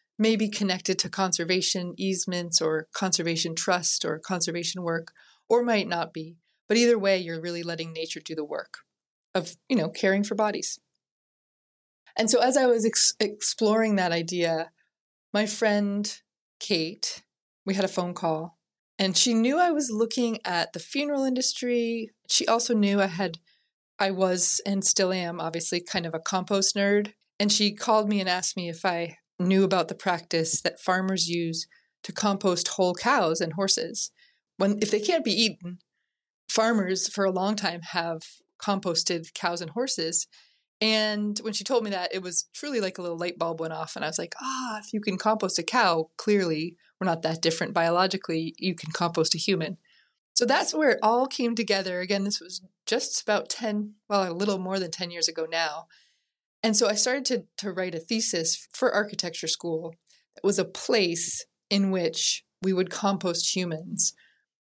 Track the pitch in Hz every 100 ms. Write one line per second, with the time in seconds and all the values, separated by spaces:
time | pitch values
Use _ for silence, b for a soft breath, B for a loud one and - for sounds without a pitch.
0 | _ - 220 220 214 - 196 180 - 185
1 | 175 - 190 175 170 185 180 190 175 -
2 | 190 185 - 175 175 165 160 156 156 -
3 | 190 185 165 165 165 160 - 180 160 -
4 | - 156 - 180 175 170 170 185 170 165
5 | 165 _ b b b 233 240 214 175 170
6 | 165 160 160 170 _ _ - 220 240 233
7 | 196 190 170 165 170 170 170 165 165 160
8 | 160 160 - 156 151 151 - - _ _
9 | _ _ _ 190 170 - - 254 160 -
10 | 190 196 202 208 214 202 - - _ _
11 | _ _ _ _ _ _ _ _ _ _
12 | _ - 220 247 247 269 254 233 220 -
13 | - - 202 208 - - 214 220 220 202
14 | 180 165 170 180 170 160 165 _ _ _
15 | _ _ _ 208 214 - 220 208 202 202
16 | 208 - _ _ _ - - 180 160 208
17 | - - _ _ _ _ - 196 190 190
18 | 180 180 170 156 165 _ _ _ _ -
19 | 190 - 254 226 233 302 349 302 262 214
20 | 226 - 233 226 190 175 - - - 277
21 | 294 285 269 254 254 - 247 240 233 233
22 | 220 _ - - - 233 233 220 202 202
23 | 190 170 185 165 _ _ _ _ _ -
24 | 196 190 185 180 - - - 196 - -
25 | 185 185 175 175 165 165 165 175 175 190
26 | 170 160 - 185 185 202 190 202 202 208
27 | 208 - _ - 202 208 208 208 - 214
28 | 208 202 185 180 - - 170 165 185 170
29 | 170 - _ - 180 190 190 185 165 -
30 | 196 170 - 165 160 - - - - 185
31 | 190 190 170 170 165 165 - b b b
32 | - - 214 196 202 175 - - 180 175
33 | 240 269 170 160 165 156 196 - 170 -
34 | - b b b _ - 196 208 208 214
35 | 208 330 240 190 226 160 175 180 _ _
36 | _ _ _ _ - - 226 226 180 185
37 | - 202 196 185 196 208 190 175 165 180
38 | 170 165 - - _ - - 196 196 165
39 | - 170 165 - 175 175 165 185 262 -
40 | 160 175 - b b b b - 220 220
41 | 214 208 208 208 220 208 202 254 214 196
42 | 180 190 180 175 - - 294 247 190 185
43 | 175 165 175 175 165 165 160 160 156 -
44 | 156 160 170 - - 262 254 214 208 214
45 | 214 190 214 214 190 - 165 254 202 165
46 | 160 - - 208 180 156 165 170 b -
47 | 185 165 165 160 165 165 175 170 165 175
48 | 185 190 - 160 160 - 185 170 156 160
49 | 175 170 160 160 - 185 160 - b b
50 | b b _ - 240 294 359 311 294 -
51 | 214 240 262 - 240 233 214 196 190 180
52 | 180 202 196 202 170 - - _ - 240
53 | - - - 208 - - 220 208 208 -
54 | - 202 185 170 208 190 185 190 175 -
55 | 175 175 165 160 160 165 160 151 - b
56 | b b b _ _ - 220 214 220 208
57 | 247 277 262 233 - - 202 175 185 165
58 | - 220 226 175 165 - - - 254 208
59 | 214 - 180 165 160 - 175 160 165 165
60 | _ b b - 196 196 180 - - 240
61 | 180 170 - - - _ - 202 196 190
62 | 170 165 - - _ - 190 185 185 -
63 | 196 196 185 170 - 190 180 156 175 220
64 | - - b b b _